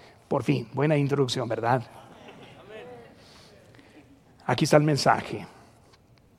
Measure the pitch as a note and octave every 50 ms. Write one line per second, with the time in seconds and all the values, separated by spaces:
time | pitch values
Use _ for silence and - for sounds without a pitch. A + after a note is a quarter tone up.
0 | - - - - - - - C#3+ A#2 - C#3+ B2+ A#2 - - C3 C#3+ D#3 D#3 C#3+
1 | C#3+ C3 C#3+ C#3 C3+ B2 - C3+ A#2+ A2+ A2 A2+ A2 A#2 B2+ C3 A2+ - - -
2 | - - - - - - - - - - - - - - - A3 - B3 - A#3+
3 | A#3 - - - - - - - - - - - - - - - - - - -
4 | - - - _ _ _ _ - - - B2+ - E3 C#3 - D3+ D3 D#3 D3 C3+
5 | - C#3 A2 - - - - G2+ - - - - - - - - _ _ - _
6 | _ _ _ _ _ _ _